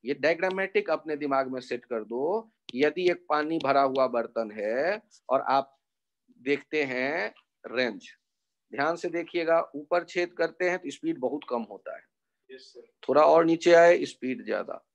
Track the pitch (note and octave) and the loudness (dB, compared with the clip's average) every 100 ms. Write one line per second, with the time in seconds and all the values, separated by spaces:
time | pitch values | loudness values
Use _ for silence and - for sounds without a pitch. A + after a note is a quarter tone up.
0 | A#2 C3+ C#3+ E3 F#3 F#3+ F#3+ G3+ G3+ D#3 | -6 -2 0 0 -2 -2 -2 -2 -2 -4
1 | D#3+ D3+ D3 C3+ C3 B2+ B2+ B2 _ A#2 | -4 -6 -2 -2 -2 -6 -8 -10 _ -8
2 | G#2+ A#2+ D3 G#3+ A3 _ - B2 D3 F#3 | -6 -4 -2 -4 -6 _ -12 0 0 2
3 | F3+ F3 _ D3+ D3+ E3 C#3 C#3 C#3 C3+ | 0 0 _ -2 0 -2 2 4 4 2
4 | C3 A#2+ A2+ - A2 G#2+ G#2 A#2+ D#3+ G#3+ | 0 0 -4 -6 -6 -6 -4 -2 -2 -4
5 | _ _ - C3+ - C3+ C3+ _ _ _ | _ _ -2 -2 2 0 0 _ _ _
6 | _ _ _ _ B2 C#3+ - D#3 C3+ B2+ | _ _ _ _ -4 -4 -2 -4 -2 -2
7 | C3 E3 G#3+ _ _ _ - A#2+ B2 F#2+ | -4 -4 -6 _ _ _ -8 -2 -2 -4
8 | - _ _ _ _ _ _ A2+ D3 E3+ | -16 _ _ _ _ _ _ -4 -2 -2
9 | F3+ E3+ D#3+ E3+ E3 E3 - C#3+ D3+ F3 | -4 -6 -6 -4 2 2 0 -10 -4 -4
10 | E3+ F3+ E3+ - E3 - F3+ F3+ C#3 C3+ | -2 -4 -4 -4 -6 -2 -4 -4 -8 -8
11 | D#3+ D#3 B2 C#3+ - A#2+ G#2+ G2 E2+ - | -6 -4 -4 -6 -6 -6 -6 -14 -14 -16
12 | _ _ _ _ _ C3 - A#2+ - _ | _ _ _ _ _ -20 -20 -20 -20 _
13 | - C3+ D3+ D#3+ E3 E3 E3+ E3+ E3+ F3 | 2 4 6 6 4 2 6 8 8 6
14 | C#3 - B2+ B2 G#2+ G2 F2 - _ | 0 -6 -8 -8 -4 -6 -6 -12 _